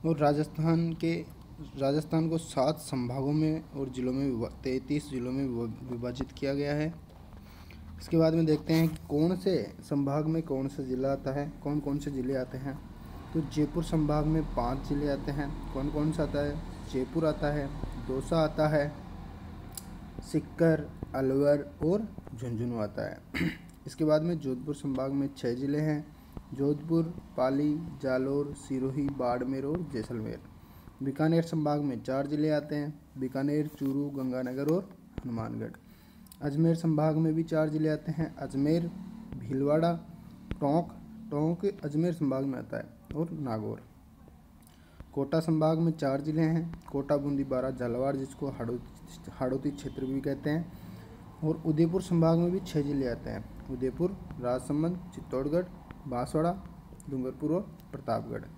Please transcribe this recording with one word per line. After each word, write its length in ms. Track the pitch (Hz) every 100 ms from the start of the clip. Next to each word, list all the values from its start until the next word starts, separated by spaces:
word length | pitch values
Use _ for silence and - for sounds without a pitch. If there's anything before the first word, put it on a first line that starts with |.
और 120 | 160 151
राजस्थान 760 | 147 147 151 - 160 165 165
के, 320 | 160 165 170 160 - - - 143 139
राजस्थान 520 | 135 147 156 165 160
को 80 | 160
सात 400 | - 147 135 156
संभागों 540 | - 135 123 131 135
में 380 | 151 156 160 -
और 200 | 139 135
जिलों 240 | 123 127
में 160 | 131 139
विभा-, 340 | 117 113 -
तैंतीस 460 | 131 131 131 147 147
जिलों 220 | 131 123
में 160 | 135 135
विभा-, 440 | 117 117 113 127
विभाजित 400 | 117 123 123 131
किया 220 | - 139
गया 220 | 143 143
है। 180 | 147 156 165 - - - - - - - - - -
इसके 160 | - 165
बाद 160 | 160
में 120 | 165
देखते 280 | 160 151 -
हैं 160 | 160 165
कि 60 |
कौन 400 | 156 - 147 165
से 400 | 185 196 160 98 -
संभाग 440 | - 143 139 147
में 180 | 156 165
कौन 240 | 160 135 135
सा 160 | 143
ज़िला 280 | 131 127 135
आता 200 | 139 139
है, 220 | 139 147 -
कौन 160 | 143 147
कौन 200 | 143 143
से 120 | 143
ज़िले 240 | 135 127
आते 220 | 135 127 131
हैं। 220 | 135 131 - - - - -
तो 80 | 165
जयपुर 420 | 135 156 147 175
संभाग 420 | 160 165 151 151
में 180 | 151 160
पांच 440 | 151 - 120 135 -
ज़िले 220 | 143 147
आते 220 | 135 143
हैं। 420 | 143 143 - -
कौन 160 | 135 143
कौन 220 | 147 156
सा 120 | 156
आता 220 | 147 143
है? 160 | 147 147 - - -
जयपुर 320 | 131 127 165
आता 280 | 160 151 147
है, 160 | 147 143 147 - - -
दौसा 300 | 131 - 165
आता 240 | 156 156 151
है, 280 | 151 147 - - - - - - - - - - - - -
सीकर, 680 | - 156 - - 165 156 147 - -
अलवर 560 | 131 131 135 143 147 143 -
और 220 | 151 208 220 - -
झुंझुनू 440 | 117 123 110 120 117
आता 300 | 104 - 104
है। 80 | - -
<clears throat> 360 | - 165 - - - -
इसके 180 | -
बाद 160 | 156 151
में 180 | 165 170
जोधपुर 360 | 135 123 147
संभाग 360 | 147 139 131 135
में 180 | 139 139 -
छः 160 | 127
ज़िले 260 | 123 139 147
हैं, 380 | 156 151 160 - - - -
जोधपुर, 500 | 131 139 147 160 165 165 - - -
पाली, 420 | 131 139 147 151 170 139
जालोर, 520 | 135 127 131 143 143
सिरोही, 560 | 143 - 135 131 135 139
बाड़मेर 560 | 135 123 123 127 135
और 240 | 135 170 165
जैसलमेर। 460 | 120 110 120 110 113 - - - - - -
बीकानेर 400 | 135 135 160 165
संभाग 380 | 165 165 147 147
में 220 | 147 117
चार 240 | 127 131 139
ज़िले 220 | 147 156
आते 260 | 151 151
हैं, 240 | 147 147 151 - 135
बीकानेर, 500 | 127 135 143 147 151
चूरू, 420 | - 139 139 143
गंगानगर 580 | 139 131 127 127 131 147
और 300 | 175 190 - - -
हनुमानगढ़। 480 | 127 113 113 117 110 - - - - - - -
अजमेर 340 | 147 143 165
संभाग 400 | 165 165 151 156
में 180 | 156 160
भी 100 | 160
चार 260 | 165 156 156
ज़िले 200 | 156 156
आते 220 | 151 165
हैं, 240 | 160 156
अजमेर, 520 | - 135 135 147 165 170 - - - - -
भीलवाड़ा, 640 | 113 131 139 151 170 170 - - - - -
टोंक, 460 | - 143 156 165 - - - -
टोंक 460 | 147 156 170 202 196
अजमेर 300 | 151 151 175
संभाग 300 | 165 143 131
में 160 | 139 127
आता 180 | 110 110
है 80 | - - -
और 160 | 147 165
नागौर। 520 | 156 135 110 107 110 - - - - - - - - - - - - -
कोटा 260 | 139 139 160
संभाग 400 | 165 160 156 160
में 120 | 165
चार 300 | 160 139 139
ज़िले 200 | 151 156
हैं, 420 | 160 165 165 - -
कोटा, 260 | 139 139 147
बूंदी, 260 | 143 139
बारा, 280 | 135 127 131
झालावाड़, 440 | 123 120 120 135
जिसको 340 | 135 131 - 139
हाड़ो-, 320 | - 117 123 - - - - -
हाड़ौती 420 | - 127 135 143
क्षेत्र 340 | 139 131 -
भी 160 | 131 135
कहते 280 | 139 139 151
हैं। 420 | 156 165 - - - - - - -
और 200 | 156 165
उदयपुर 360 | 165 151 165 185
संभाग 360 | 190 170 165 165
में 140 | 175
भी 80 | 190
छः 220 | 190 156
ज़िले 260 | 143 139 127
आते 220 | 117 113
हैं, 380 | 104 110 - -
उदयपुर, 480 | 127 127 127 180 196 - -
राजसमंद, 720 | 123 127 127 147 165 180 -
चित्तौड़गढ़, 480 | - - 127 143 165 180 - - - 139
बांसवाड़ा, 560 | 123 - 156 170 196 - - - - -
डूंगरपुर 440 | 135 127 127 147
और 80 | 170 208 - -
प्रतापगढ़। 540 | - - 110 110 113 113